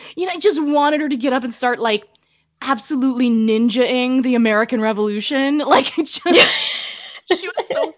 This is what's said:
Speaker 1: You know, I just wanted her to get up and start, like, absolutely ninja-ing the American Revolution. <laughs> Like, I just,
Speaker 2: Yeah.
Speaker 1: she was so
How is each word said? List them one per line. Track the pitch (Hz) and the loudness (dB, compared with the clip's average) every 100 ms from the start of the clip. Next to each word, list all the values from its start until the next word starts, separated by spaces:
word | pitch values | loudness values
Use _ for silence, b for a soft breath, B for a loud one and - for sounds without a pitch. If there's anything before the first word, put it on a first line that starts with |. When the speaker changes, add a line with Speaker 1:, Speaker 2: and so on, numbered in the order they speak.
| B B | B B
Speaker 1:
You | 370 | -6
know, | |
I | 359 | 0
just | 403 311 | 2 2
wanted | 294 294 285 302 | 2 2 2 2
her | 302 | -2
to | 269 | -2
get | 269 | 0
up | 254 | 0
and | 240 | -2
start, | 220 247 - | -4 -2 0
like, | 226 214 - _ _ _ _ - | -2 -2 -4 _ _ _ _ -8
absolutely | 254 240 - 285 262 247 247 | -4 -4 -2 -2 0 2 2
ninja-ing | 226 220 220 233 226 240 254 247 262 | 2 2 2 2 2 0 0 0 0
the | 254 | 2
American | 240 226 208 226 240 | 2 2 2 0 0
Revolution. | 220 214 208 208 208 277 277 294 | 0 0 -2 -2 -2 -2 0 0
<laughs> | 262 | 2
Like, | 285 269 - | 2 2 -4
I | |
just, | 302 - | -4 -2
Speaker 2:
Yeah. | - 339 - - - - - - - - - 349 | 4 4 4 0 -4 -6 -10 -14 -18 -8 -4 -4
Speaker 1:
she | 370 | -4
was | - - | -8 -4
so | 539 320 | -4 -4